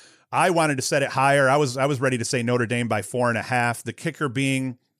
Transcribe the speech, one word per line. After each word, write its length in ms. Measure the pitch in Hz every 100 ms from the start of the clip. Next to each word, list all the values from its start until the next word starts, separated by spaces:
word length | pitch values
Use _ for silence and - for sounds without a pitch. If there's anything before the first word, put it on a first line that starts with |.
| - _ -
I 180 | 127 175
wanted 260 | 165 156 135
to 60 |
set 200 | - 147
it 60 | 135
higher. 380 | 135 135 143 131
I 80 | 143
was, 200 | 143 127
I 100 | 139
was 140 | 135
ready 180 | 131 127
to 60 |
say 180 | 113 127
Notre 240 | 117 123 113
Dame 220 | 120 117
by 120 | 107
four 280 | 92 123 120
and 100 | 113
a 40 |
half. 420 | 98 123 120 117
The 80 | 117
kicker 360 | - 165 - 147
being, 480 | 117 135 135 131 123 _